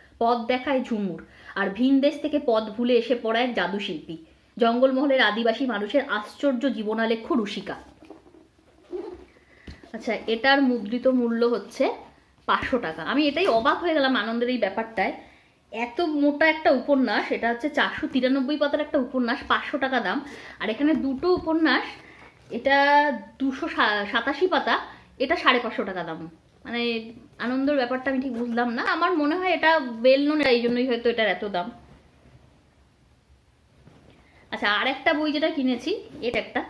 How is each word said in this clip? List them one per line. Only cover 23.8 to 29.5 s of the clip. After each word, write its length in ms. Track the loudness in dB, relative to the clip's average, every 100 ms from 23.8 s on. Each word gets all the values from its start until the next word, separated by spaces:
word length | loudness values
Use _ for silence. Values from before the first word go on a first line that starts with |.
| 2 2 0
সাতাশি 360 | -2 -2 0 2
পাতা, 320 | 2 0 -2 -4 -18 -14 -4
এটা 180 | 0 2
সাড়ে 240 | 2 2
পাঁচশো 220 | 0 -4
টাকা 200 | -6 -6
দাম। 260 | -8 -8 -12 -18 _ _
মানে, 480 | -8 -4 -2 -4 -8 -18 -18 -8
আনন্দের 380 | -4 0 2 2
ব্যাপারটা 340 | 0 -2 -2
আমি 100 | -2
ঠিক 120 | -2
বুঝলাম 380 | -4 -2 -2 -2
না। 120 | -2
আমার 340 | -2 0 2 2
মনে 200 | 0 0
হয় 160 | 0